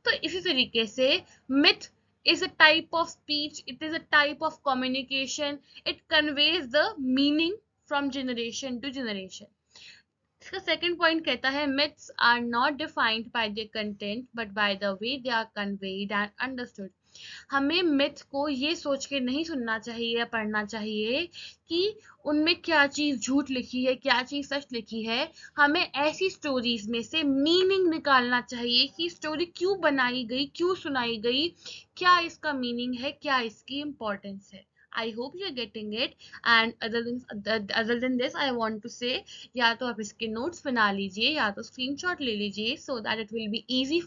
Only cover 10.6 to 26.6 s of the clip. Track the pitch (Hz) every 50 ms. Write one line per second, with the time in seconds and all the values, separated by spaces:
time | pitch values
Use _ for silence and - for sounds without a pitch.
10.6 | - 349 320 311 330 349 349 330 349 320 330 320 320 302 254 233 - 262 269 285
11.6 | 302 285 269 269 294 294 - - - - - - - - 240 240 240 240 233 233
12.6 | 254 302 294 254 302 311 - 302 262 226 220 226 226 233 - 240 220 214 208 220
13.6 | 220 214 - 220 208 208 202 202 208 202 208 240 247 - - 240 226 202 196 214
14.6 | 208 202 202 190 202 202 196 190 214 240 277 277 233 254 240 226 220 214 - 208
15.6 | 202 202 202 196 196 190 190 190 202 196 214 202 208 208 - - 240 254 262 247
16.6 | 247 240 - - 196 185 - _ _ _ - - - - - - - - 277 277
17.6 | 277 285 320 359 381 330 294 269 277 294 285 - - _ - 277 285 302 285 247
18.6 | 262 302 339 339 - 294 277 269 - - 285 277 254 247 254 294 330 330 330 269
19.6 | 233 226 220 220 220 240 226 233 233 233 233 233 233 233 - 226 214 214 214 214
20.6 | 208 202 233 220 208 214 214 214 214 220 247 294 349 339 - - - - - _
21.6 | _ - 330 339 381 415 427 - - - - _ - 277 302 302 302 330 349 339
22.6 | - - 330 302 277 277 277 285 294 294 277 226 - 254 262 277 294 277 269 254
23.6 | 233 - - 254 254 262 262 254 - 269 247 240 254 254 285 285 277 - 277 285
24.6 | 277 - 254 233 214 - 226 226 214 226 226 247 302 320 - - - - - 302
25.6 | 294 285 294 349 339 - - 262 285 311 302 - 370 381 - - - 302 269 254